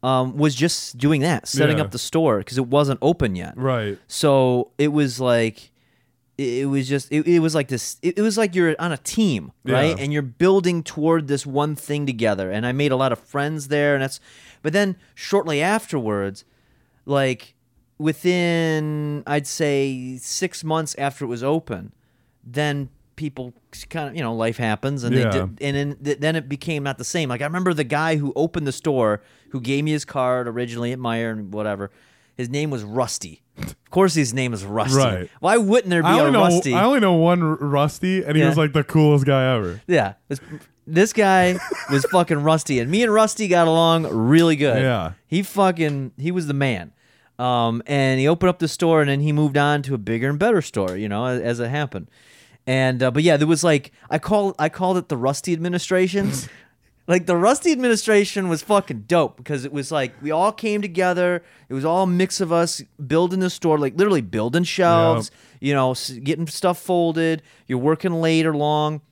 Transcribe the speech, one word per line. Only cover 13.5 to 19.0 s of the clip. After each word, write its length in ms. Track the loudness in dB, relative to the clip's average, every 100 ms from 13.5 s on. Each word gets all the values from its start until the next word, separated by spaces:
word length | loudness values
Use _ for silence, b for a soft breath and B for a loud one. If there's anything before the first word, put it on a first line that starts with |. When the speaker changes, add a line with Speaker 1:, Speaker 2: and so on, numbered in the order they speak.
| -6 -4
Speaker 1:
there. 260 | 0 2
And 80 | 2
that's, 180 | -2 -8 B B B B
but 100 | -2
then 220 | 0 0 -4 b -18
shortly 440 | -2 0 0 0
afterwards, 840 | 0 0 -2 -4 -2 -2 -4 -8 -20 _ _ _ _ _
like, 500 | -4 0 0 -2 -10 _ _ _ _ _ -4 -2
within, 1000 | 0 0 2 0 0 0 -2 -4